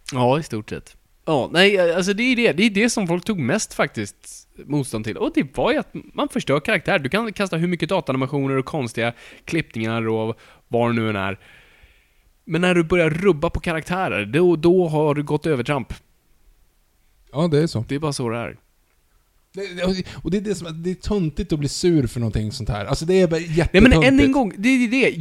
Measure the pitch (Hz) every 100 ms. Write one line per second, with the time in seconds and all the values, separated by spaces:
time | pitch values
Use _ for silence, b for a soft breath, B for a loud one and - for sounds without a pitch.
0 | - 131 123 147 156 110 - 80 - -
1 | _ _ - 156 101 165 202 196 170 170
2 | 185 196 247 240 220 147 226 196 233 233
3 | 180 180 - 196 120 208 - - 180 120
4 | 101 - - - - - - 147 127 110
5 | 113 98 277 320 156 - 170 285 - -
6 | - - 277 240 - 147 - 202 - 185
7 | 135 196 233 190 196 165 175 175 156 190
8 | - 131 127 143 135 135 131 160 120 -
9 | 117 B B B - 156 147 117 110 113
10 | 113 110 110 113 b b _ 117 120 117
11 | 110 101 95 95 b b b b b b
12 | b b b _ - 165 180 175 165 180
13 | 160 156 196 147 165 175 180 160 - 180
14 | 175 95 104 139 180 160 170 185 170 151
15 | 151 143 147 147 165 135 120 143 - -
16 | _ _ _ _ _ _ _ _ _ _
17 | _ _ _ 127 175 147 165 110 113 139
18 | 160 139 120 117 95 - _ _ _ _
19 | _ _ _ _ _ 185 196 175 180 190
20 | B B 156 202 208 180 170 160 175 185
21 | - 208 160 - 196 156 143 - 180 160
22 | 120 120 113 110 107 - 107 104 101 143
23 | 165 185 180 160 170 160 156 180 247 247
24 | 247 269 277 277 214 196 226 262 240 262
25 | 190 160